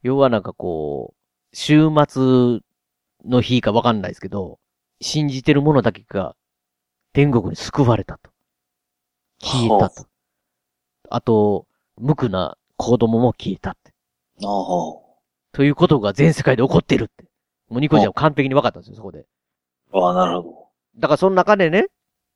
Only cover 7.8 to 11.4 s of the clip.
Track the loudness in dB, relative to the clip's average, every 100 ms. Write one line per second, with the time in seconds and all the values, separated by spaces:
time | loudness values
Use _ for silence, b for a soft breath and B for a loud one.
7.8 | 2 2 -2 -14 _ _ _ _ _ _
8.8 | _ _ _ _ _ _ -6 -2 2 2
9.8 | 2 -4 -20 _ _ _ _ _ _ _
10.8 | _ _ -8 -6 2 2